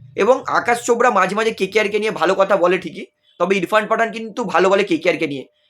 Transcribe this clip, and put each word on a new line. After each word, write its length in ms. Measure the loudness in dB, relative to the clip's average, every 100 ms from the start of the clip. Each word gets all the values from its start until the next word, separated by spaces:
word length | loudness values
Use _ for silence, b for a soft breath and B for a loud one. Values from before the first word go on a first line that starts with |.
| -10 0
এবং 260 | 2 2 0
আকাশ 380 | -2 0 0
চোপড়া 260 | 0 2 2
মাঝে 240 | 2 2
মাঝে 160 | 0 -2
কেকেআরকে 480 | -2 -2 0 0 -2
নিয়ে 120 | -2
ভালো 240 | 0 0
কথা 220 | 2 2 2
বলে 220 | 2 0
ঠিকই, 280 | -4 -14 -16 _ _ -4
তবে 180 | -2 0
ইরফান 300 | 0 0 0
পাঠান 260 | -2 -2
কিন্তু 320 | -6 -10 -8
ভালো 260 | -2 2 4
বলে 140 | 2
কেকেআরকে 420 | 2 0 0 -2 -4
নিয়ে। 200 | -6 -12 _